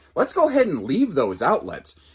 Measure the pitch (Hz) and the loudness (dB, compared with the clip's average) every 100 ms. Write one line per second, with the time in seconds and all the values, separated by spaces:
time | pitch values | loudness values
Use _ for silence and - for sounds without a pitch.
0 | _ - 294 370 311 277 240 131 101 190 | _ -2 -2 2 2 4 2 0 -2 0
1 | 269 147 110 92 135 208 90 78 - - | 0 0 -2 0 0 0 -4 -12 -14 -20
2 | _ | _